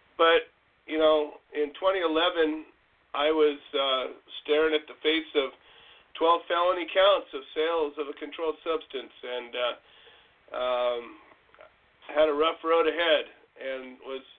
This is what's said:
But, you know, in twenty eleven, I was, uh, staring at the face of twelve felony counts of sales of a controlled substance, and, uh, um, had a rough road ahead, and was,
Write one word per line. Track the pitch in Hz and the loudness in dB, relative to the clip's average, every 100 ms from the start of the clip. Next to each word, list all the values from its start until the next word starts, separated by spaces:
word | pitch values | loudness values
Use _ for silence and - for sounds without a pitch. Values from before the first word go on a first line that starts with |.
| _ - | _ 2
But, | 165 165 160 _ _ _ - | 4 4 2 _ _ _ -8
you | 156 | 2
know, | 156 156 147 - _ | 4 4 0 -8 _
in | 147 143 | -6 -6
twenty | - 190 190 | -2 -2 0
eleven, | 165 156 175 170 156 156 151 _ _ _ _ | 0 0 0 0 0 -2 -10 _ _ _ _
I | 131 151 | -2 0
was, | 160 151 143 - | 4 2 2 -6
uh, | 139 135 131 131 - _ - | -4 0 -2 -4 -12 _ -16
staring | - 151 160 | -2 2 2
at | 156 156 | 0 -4
the | 123 | -6
face | 156 160 156 | -2 -2 0
of | 147 135 - _ - - - _ | -2 -2 -6 _ -20 -20 -20 _
twelve | - 160 170 - | -2 2 2 2
felony | 170 180 180 160 | 0 0 0 -2
counts | 190 196 185 - | 4 4 4 0
of | 139 - | -14 -10
sales | 160 160 165 147 147 | -4 -2 0 -2 -4
of | 143 | -10
a | |
controlled | 143 147 160 160 151 | -10 -12 -8 -6 -6
substance, | 170 160 - 131 113 - | -4 -6 -6 -14 -14 -16
and, | 123 123 120 123 | -10 -10 -8 -4
uh, | 123 - _ _ - _ _ _ _ - | -4 -6 _ _ -20 _ _ _ _ -6
um, | 127 123 123 120 117 107 _ _ _ _ - _ _ _ - | -4 -2 -2 -4 -8 -20 _ _ _ _ -20 _ _ _ -8
had | 151 156 | 0 2
a | |
rough | 147 160 160 | 2 0 -2
road | 160 165 160 | 0 2 2
ahead, | 151 170 143 - - _ - | 0 2 2 0 -16 _ -16
and | 131 131 127 127 131 | -10 -10 -12 -18 -12
was, | 135 - | -12 -14